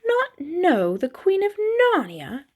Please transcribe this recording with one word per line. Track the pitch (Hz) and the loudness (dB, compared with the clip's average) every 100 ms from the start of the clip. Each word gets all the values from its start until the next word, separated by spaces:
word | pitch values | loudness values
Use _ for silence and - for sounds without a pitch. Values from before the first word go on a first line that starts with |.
Not | 453 480 539 _ | 0 0 0 _
know | 285 330 359 240 180 185 | -10 0 2 2 2 -2
the | 262 | -4
Queen | 262 - 381 | -2 0 2
of | 403 403 427 453 494 | 0 -2 -2 2 4
Narnia? | 427 196 170 143 247 285 | 2 -2 -8 -12 -12 -14